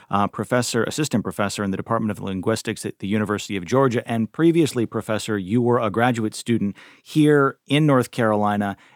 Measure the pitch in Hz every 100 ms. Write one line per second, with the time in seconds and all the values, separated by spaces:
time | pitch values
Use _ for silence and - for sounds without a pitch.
0 | - 98 98 - 107 127 117 117 98 -
1 | 151 110 92 - 98 - 101 95 - 113
2 | 110 101 98 95 113 110 117 101 - -
3 | 98 107 104 101 - 98 85 131 135 113
4 | - 117 110 - 165 165 139 123 107 110
5 | - 107 - 104 92 123 120 123 107 107
6 | 127 117 110 - - 113 101 - - -
7 | - 156 147 147 135 - - 147 151 131
8 | 117 - 113 104 104 101 101 - -